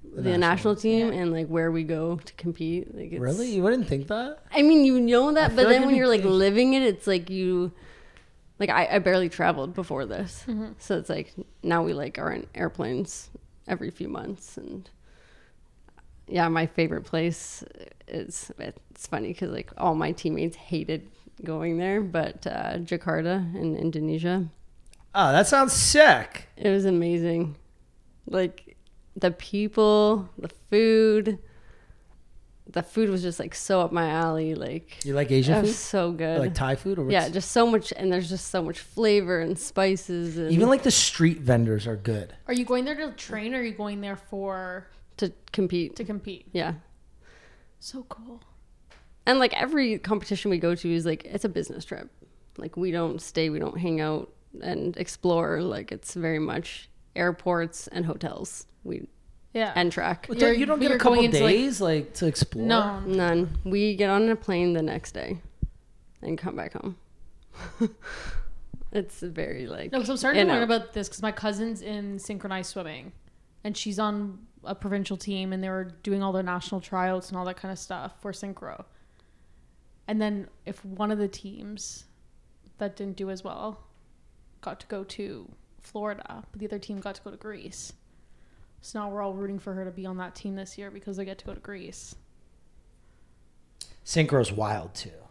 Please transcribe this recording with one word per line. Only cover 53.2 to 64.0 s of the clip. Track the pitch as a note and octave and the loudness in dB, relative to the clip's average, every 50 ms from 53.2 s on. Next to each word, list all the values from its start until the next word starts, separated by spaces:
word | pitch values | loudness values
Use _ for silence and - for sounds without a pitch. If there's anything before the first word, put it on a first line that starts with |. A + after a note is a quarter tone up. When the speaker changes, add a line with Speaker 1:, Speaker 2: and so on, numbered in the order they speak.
Speaker 2:
stay, | - - - D#3+ D#3+ D#3+ | -10 -6 -2 -2 0 0
we | D3+ D3+ | -2 -2
don't | D#3 D3 - E3+ | -4 -4 -4 -4
hang | E3+ F3 D#3+ D#3 | -2 -2 0 0
out | D#3 D#3 D#3 D3+ - - - - _ _ - - | 0 -2 -2 -4 -6 -8 -16 -20 _ _ -18 -12
and | - F3+ F3+ - - F3+ E3+ - | -8 -6 -4 -4 -4 -4 -4 -6
explore. | F3+ - - - - F3+ E3+ E3 E3 D#3 E3 D#3 | -8 -8 -10 -2 0 2 2 4 2 0 -2 -2
Like, | F3 F3+ G#2 G2+ G2+ - | -2 -4 -4 -6 -8 -10
it's | - G#2 - - - | -12 -12 -12 -12 -8
very | F3+ E3+ E3 D#3+ D3+ | -6 -4 -2 -2 -2
much | D#3 C#3+ - D#3 E3 - - - - _ - - - _ _ | -2 -2 -4 -6 -6 -8 -12 -14 -16 _ -20 -20 -20 _ _
airports | F3 F3 F3 E3+ - - F3+ F3 E3+ E3 E3+ - - - - | -2 0 0 -2 -2 -2 0 0 0 0 -4 -6 -12 -14 -8
and | - F3 F3 | -6 -4 -4
hotels. | D#3+ - - - - - - - - - - - _ _ _ - | -4 -4 -4 -6 -8 -8 -8 -10 -10 -12 -14 -16 _ _ _ -10
We | - - - - - - _ _ - - - - - - | -10 -10 -10 -10 -14 -20 _ _ -20 -20 -20 -20 -10 -4
Speaker 3:
Yeah. | A3+ A3 G3+ D3+ | -4 -4 0 2
Speaker 2:
and | F3 F3 F3 | 2 2 2
track. | E3 - E3+ D#3+ F3+ - - - | 2 0 -2 -2 -2 -4 -6 -8
Speaker 1:
But | B3 A#3 | 2 4
don't, | C4+ A#3 | 4 6
Speaker 3:
You're, | A#3 A#3+ | 6 4
Speaker 1:
you | C#4 C#4+ | 2 2
don't | D#4 D4 | 2 2
Speaker 3:
but | B3+ | 2
Speaker 1:
get | D4 | 2
a | C4 | 2
Speaker 3:
you're | B3 | 4
Speaker 1:
couple | B3 B3+ A#3+ | 6 6 6
Speaker 3:
going | A#3+ A#3 | 6 6
into, | A#3 A3 D3 C#3 | 6 6 6 6
like | - F#3 | 6 6
Speaker 1:
days, | A3 B3+ C#4 B3 - | 6 4 0 0 0
like, | G3 E3+ D#3+ D3+ D3 - - | 0 2 2 0 0 -4 -6
to | - F3+ D#3+ | 0 0 0
explore? | D3 - - - - A3 A3+ A3+ | 2 2 0 0 0 -2 2 4
Speaker 3:
No. | A3+ A3+ G#3 G#3 G3+ G3 | 4 4 4 2 -2 -4
Speaker 2:
None. | - F#3+ F#3+ F#3+ F3+ F3 E3+ E3+ F3+ E3 D#3 - - | -4 0 2 2 4 4 4 2 2 0 -2 -4 -2
We | F#3+ F#3 G3+ G#3 G#3+ G#3 | 0 2 2 2 2 2
get | F#3+ | 2